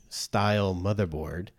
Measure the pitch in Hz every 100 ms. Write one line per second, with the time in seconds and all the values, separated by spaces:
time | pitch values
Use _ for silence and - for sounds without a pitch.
0 | - - - 104 104 104 98 90 95 104
1 | 92 76 78 80 92